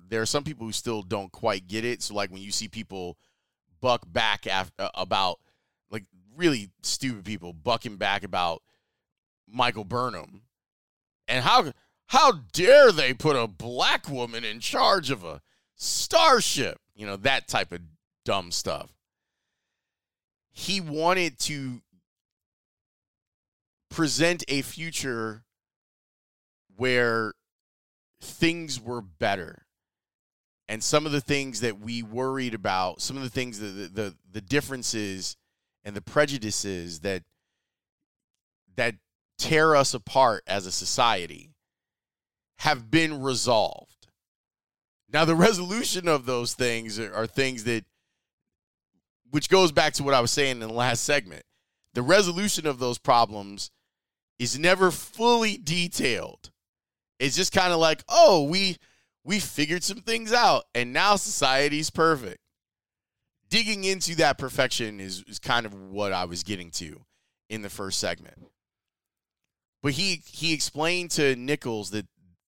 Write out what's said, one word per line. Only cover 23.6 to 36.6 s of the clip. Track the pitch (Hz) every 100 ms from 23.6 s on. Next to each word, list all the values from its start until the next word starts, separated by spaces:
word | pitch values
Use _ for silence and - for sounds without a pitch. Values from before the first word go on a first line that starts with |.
| _ _ _
present | - 156 117 165 175 -
a | 139
future | 127 - 165 - 135 117 110 107 _ _ _ _ _ _ _ _ _ _ _ _ _ 98
where | 127 123 120 113 107 - _ _ _ _ _ _ _ _
things | - - 165 170 160 127
were | 117 120
better. | 98 80 110 98 80 - _ _ _ _ _ _ _ _ _ _ -
And | 110
some | - 151 156
of |
the | 143
things | - 143 135 110
that | 117 101
we | 110 117
worried | 110 113 131 135 123
about, | 110 101 92 92 82
some | - 135
of |
the | 127
things | 131 123 104
that | 104
the, | 95 87
the, | 98 101 78 92
the | 101
differences | 95 143 135 135 113 113 101 95 90 - _ _ _ _
and | 104
the | 101
prejudices | - 147 151 139 107 -